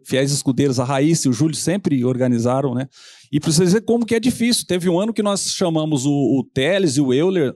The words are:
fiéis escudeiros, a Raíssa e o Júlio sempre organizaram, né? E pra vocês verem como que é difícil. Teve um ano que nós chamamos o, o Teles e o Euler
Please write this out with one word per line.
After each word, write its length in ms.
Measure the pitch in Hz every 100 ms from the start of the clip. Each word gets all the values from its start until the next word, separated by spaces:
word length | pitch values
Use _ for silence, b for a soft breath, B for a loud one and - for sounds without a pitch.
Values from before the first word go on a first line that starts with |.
| -
fiéis 260 | 131 139
escudeiros, 480 | 143 - 123 143 127
a 60 | 127
Raíssa 420 | 139 151 165 139
e 20 |
o 40 |
Júlio 220 | 117 156 143
sempre 500 | - 196 180 139 123
organizaram, 680 | 123 127 117 120 131 143
né? 140 | 123 131 B B B B
E 80 | 147
pra 120 | 160
vocês 220 | 156 180
verem 120 | 214 220
como 200 | 233 226
que 100 | 226
é 40 |
difícil. 460 | 240 - 233 220 -
Teve 240 | 175 180
um 80 | 170
ano 160 | 220
que 80 | 220
nós 300 | 208 196 -
chamamos 540 | - 180 156 156 147 139
o, 40 |
o 400 | 143 131 135 -
Teles 420 | - 139 196 180 127
e 60 |
o 120 | 135
Euler 400 | 127 180 185 131